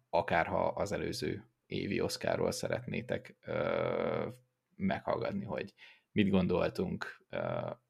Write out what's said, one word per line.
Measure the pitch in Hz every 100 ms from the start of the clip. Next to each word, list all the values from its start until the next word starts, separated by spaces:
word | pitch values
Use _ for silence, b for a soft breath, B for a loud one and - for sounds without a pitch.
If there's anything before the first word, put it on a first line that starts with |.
| _
akár | 85 - 85 82
ha | 90 87
az | - -
előző | 82 82 - - 98 - _ -
évi | 90 92 87
Oscarról | 90 - - - 90
szeretnétek, | - - - - - - 98 - -
ö, | - 50 50 50 50 50 50 50 50 - _ _ _ -
meghallgatni, | 95 - - - - -
hogy | - - 196 B B B _
mit | 104 98
gondoltunk, | 95 87 87 85 - 90 92 - - _
ö, | - 85 - 85 - _